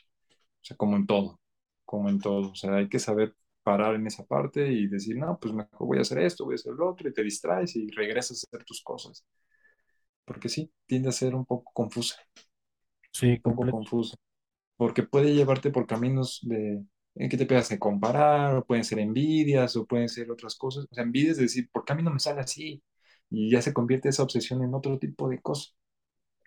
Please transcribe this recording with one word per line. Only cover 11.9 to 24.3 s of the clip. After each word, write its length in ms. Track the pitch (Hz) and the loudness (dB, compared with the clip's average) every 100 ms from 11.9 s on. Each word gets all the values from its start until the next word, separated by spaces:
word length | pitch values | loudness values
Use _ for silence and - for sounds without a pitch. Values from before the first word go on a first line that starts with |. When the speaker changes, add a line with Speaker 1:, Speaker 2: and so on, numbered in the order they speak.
| 120 117 - _ - _ _ _ _ _ _ _ | -4 -6 -6 _ -20 _ _ _ _ _ _ _
Speaker 2:
Sí, 260 | - 123 120 | 2 4 4
Speaker 1:
Un 20 | |
poco 260 | 123 117 123 | 2 0 0
Speaker 2:
completo. 100 | 113 | -2
Speaker 1:
confusa. 380 | 107 120 107 - _ _ _ _ _ - | -2 -2 -2 -8 _ _ _ _ _ -2
Porque 260 | 120 - | 0 0
puede 300 | - 139 147 | 2 4 4
llevarte 360 | 147 135 135 143 | 4 4 2 0
por 140 | 139 113 | -2 -2
caminos 540 | 113 123 131 127 - | -2 0 0 -2 -6
de, 400 | 120 113 107 104 101 _ _ - | -6 -4 -2 -4 -8 _ _ -6
en 140 | 131 | -4
que 60 | 139 | 0
te 60 | |
empiezas 280 | 123 127 113 | 2 2 2
a 60 | 101 | 0
comparar, 760 | 104 101 110 139 151 147 143 131 | 0 2 2 4 6 6 4 2
o 100 | - | 2
pueden 180 | 117 | 0
ser 160 | 113 107 | 0 0
envidias, 760 | 104 113 151 156 147 139 123 117 | 0 2 2 4 4 4 4 0
o 100 | 110 | 0
pueden 220 | 120 120 | 0 0
ser 200 | 120 117 | -4 -8
otras 260 | 117 113 - | -10 -10 -8
cosas. 300 | 135 135 135 | -6 -6 -8
O 40 | |
sea, 100 | 123 | -6
envidias 320 | 120 131 156 147 | -2 2 2 4
de 60 | |
decir, 260 | 120 127 120 | 2 2 -4
"¿Por 120 | 117 - | -4 -2
qué 80 | |
a 20 | 147 | 0
mí 60 | |
no 100 | 165 | 0
me 80 | 139 | 0
sale 200 | 151 143 | 0 -2
así?". 400 | 131 - 156 143 - _ _ _ _ | -6 -8 -10 -12 -16 _ _ _ _
Y 200 | 110 110 | -2 4
ya 120 | 120 | 4
se 100 | 143 | 4
convierte 340 | 131 120 131 139 | 0 2 2 2
esa 120 | 139 | 2
obsesión 380 | - | 0